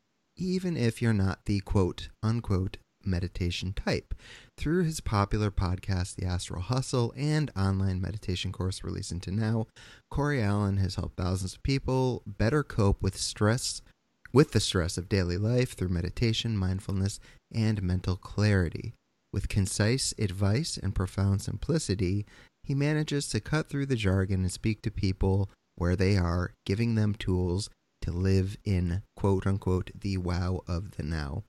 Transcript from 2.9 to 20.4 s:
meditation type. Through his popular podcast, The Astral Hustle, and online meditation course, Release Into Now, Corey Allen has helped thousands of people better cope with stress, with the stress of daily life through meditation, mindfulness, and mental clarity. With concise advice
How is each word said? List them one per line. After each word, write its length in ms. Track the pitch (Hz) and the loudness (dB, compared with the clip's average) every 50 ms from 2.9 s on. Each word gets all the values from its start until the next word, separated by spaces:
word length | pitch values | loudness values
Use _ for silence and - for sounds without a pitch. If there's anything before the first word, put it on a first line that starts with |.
| _ _ - 95 | _ _ -4 -2
meditation 680 | 90 87 90 87 - - 90 87 90 - - 92 98 | -2 -2 -2 -4 -4 -2 -2 -2 -2 -2 -4 -4 -6
type. 420 | - - 208 - 78 - _ - - - - - - - - _ - | -4 -2 -2 -2 -2 -4 _ -10 -10 -10 -18 -20 -20 -20 -20 _ -6
Through 260 | - 143 160 185 180 | -2 0 2 2 2
his 160 | 160 156 - | 0 -2 -4
popular 520 | - - 110 101 101 - - 107 107 104 | -4 0 2 2 2 2 2 0 0 0
podcast, 640 | - - 101 85 90 92 - - 95 90 90 - - | 0 0 0 0 -2 -2 -2 -2 -2 -2 -2 -4 -4
The 100 | - 92 | -4 -2
Astral 360 | 92 90 90 - - - 87 | -2 -2 -2 -4 -6 -6 -8
Hustle, 520 | 90 - 123 135 135 - - 127 117 113 - | -4 -2 -2 -2 -2 0 0 0 0 0 -2
and 360 | 127 139 151 151 156 151 - - | -4 -2 0 0 0 0 0 0
online 460 | 92 98 95 98 95 98 98 92 92 | 0 2 2 2 2 0 0 0 -2
meditation 500 | 95 90 107 110 - - 90 - - 95 | -2 -4 -4 -6 -4 -4 -4 -2 -4 -6
course, 320 | 95 - 95 95 95 - - | -4 -2 -2 -4 -4 -4 -6
Release 280 | 95 92 92 98 - | -6 -6 -6 -6 -6
Into 200 | 85 87 - 85 | -6 -6 -4 -4
Now, 360 | 92 107 110 110 113 113 117 - _ - - - - - _ _ | -2 0 0 0 0 0 -2 -4 _ -16 -20 -20 -20 -20 _ _
Corey 320 | - 143 143 147 147 131 | -2 0 0 2 2 2
Allen 360 | 107 101 101 104 104 98 98 98 | 2 2 2 2 2 2 2 2
has 180 | 95 90 - | 0 0 0
helped 220 | - 87 - - - | -2 -4 -4 -4 -2
thousands 360 | 90 90 92 92 95 92 - | -2 0 0 0 -2 -4 -8
of 100 | - - | -6 -2
people 600 | 139 135 135 - - 131 131 131 127 120 - - | 0 0 0 0 0 0 2 2 0 0 -4 -6
better 380 | 104 98 - 104 110 139 151 139 | -12 -4 0 2 2 2 2 0
cope 380 | - - 117 104 101 98 - | 0 0 2 4 4 4 4
with 160 | - 95 - - | 0 -2 -2 -2
stress, 640 | - - - - 107 104 117 127 - - - - - - _ _ _ _ _ _ _ - - | -6 -6 -2 0 2 2 2 2 -2 -6 -8 -8 -12 -18 _ _ _ _ _ _ _ 2 4
with 180 | 123 156 - | 6 6 6
the 80 | - 107 | 4 0
stress 380 | - - - 92 82 90 - - | 0 2 0 0 0 0 -2 -4
of 120 | 87 - | -4 0
daily 280 | 107 98 90 87 87 95 | 0 0 0 0 0 0
life 360 | 104 110 123 127 127 - - | 0 2 2 2 0 0 -2
through 160 | - - - | -4 -2 0
meditation, 680 | - 170 87 - - - 123 113 113 - - 117 110 101 | 0 0 0 -2 -2 0 0 2 2 0 -2 -2 0 0
mindfulness, 640 | 92 92 92 95 - - 98 95 95 98 - - - - - - _ _ - | 0 0 0 -2 -4 -4 -2 0 0 0 -2 -4 -12 -20 -20 -20 _ _ -2
and 300 | 113 110 110 110 104 95 | 0 2 2 2 0 0
mental 320 | 90 90 92 - 95 90 | 0 0 0 0 -2 -2
clarity. 800 | - - - - - 104 107 101 95 87 76 - - - 113 - - _ _ _ _ _ _ | -2 -4 -6 -2 2 4 4 6 4 4 2 0 -4 -8 -10 -12 -14 _ _ _ _ _ _
With 180 | - 104 - - | -4 -4 -2 0
concise 640 | - 104 95 95 - - 104 107 123 135 - - - - | 2 2 2 2 2 2 2 2 2 2 0 -4 -2 -2
advice 600 | 110 95 90 95 | -2 -2 0 0